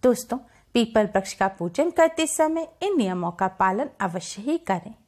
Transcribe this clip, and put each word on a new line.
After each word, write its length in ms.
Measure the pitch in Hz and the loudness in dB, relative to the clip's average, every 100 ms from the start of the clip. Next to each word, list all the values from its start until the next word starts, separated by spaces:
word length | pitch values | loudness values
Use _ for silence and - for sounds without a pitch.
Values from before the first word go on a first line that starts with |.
दोस्तों, 340 | 254 240 - 247 - _ _ | 4 2 -2 -8 -8 _ _
पीपल 320 | 240 226 226 208 | 0 2 2 2
वृक्ष 280 | 202 190 | 0 -4
का 140 | - 196 | -2 -2
पूजन 420 | 196 175 175 330 | -2 -6 0 0
करते 380 | 339 320 330 320 | 4 2 4 -4
समय 400 | - 311 320 320 _ | 0 0 0 -6 _
इन 140 | 381 381 | -2 0
नियमों 340 | 202 180 170 | 0 0 -4
का 160 | 175 190 | -2 -4
पालन 420 | 185 190 190 277 - | 0 0 0 -4 -4
अवश्य 400 | 196 175 - - | -6 -4 -10 -10
ही 160 | 220 320 | -4 -4
करें। 380 | - 185 170 226 | -2 -4 -4 -20